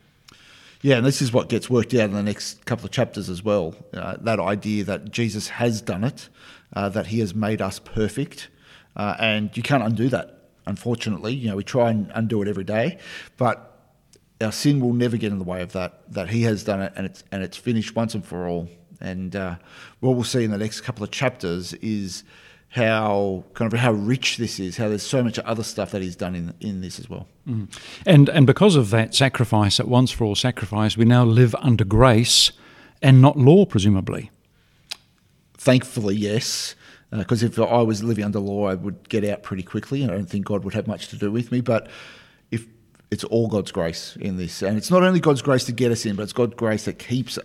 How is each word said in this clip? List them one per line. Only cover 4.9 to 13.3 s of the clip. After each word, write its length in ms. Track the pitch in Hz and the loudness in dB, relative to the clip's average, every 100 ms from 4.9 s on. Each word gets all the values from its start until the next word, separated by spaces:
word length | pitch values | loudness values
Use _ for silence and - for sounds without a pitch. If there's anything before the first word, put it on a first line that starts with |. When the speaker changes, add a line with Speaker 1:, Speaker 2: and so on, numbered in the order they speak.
| 90 92 | -6 -6
Speaker 1:
Jesus 380 | 117 117 104 - | -4 -4 -4 -8
has 320 | - 120 110 | -4 -2 -2
done 240 | - 92 | -4 -4
it, 240 | 120 - - _ - - - | -4 -6 -16 _ -20 -20 -12
uh, 160 | - 98 | -6 -4
that 180 | 104 92 | -4 -4
he 100 | 113 | -2
has 140 | 107 | -2
made 260 | 104 107 107 | -2 -2 -2
us 200 | 98 - | -4 -8
perfect, 680 | - 110 104 - 156 - - _ _ - _ | -8 -4 -2 -4 -8 -10 -20 _ _ -20 _
uh, 220 | - 104 - | -8 -6 -2
and 380 | 113 107 107 - | -2 -2 -4 -6
you 60 | |
can't 200 | 117 143 | 0 0
undo 260 | 110 107 127 | 0 0 0
that, 420 | 98 - - _ _ - | -2 -6 -16 _ _ -10
unfortunately. 680 | 101 - 113 110 92 104 | -8 -4 -4 -4 -6 -6
You 180 | 135 113 | -6 -4
know, 60 | 98 | -4
we 80 | |
try 260 | 101 131 117 | -2 0 2
and 200 | 110 95 | 0 -2
undo 280 | 113 113 110 | -4 -2 -2
it 60 | 101 | -2
every 160 | 98 | -4
day, 340 | 92 107 139 - - - - | -4 -2 -2 -4 -12 -18 -14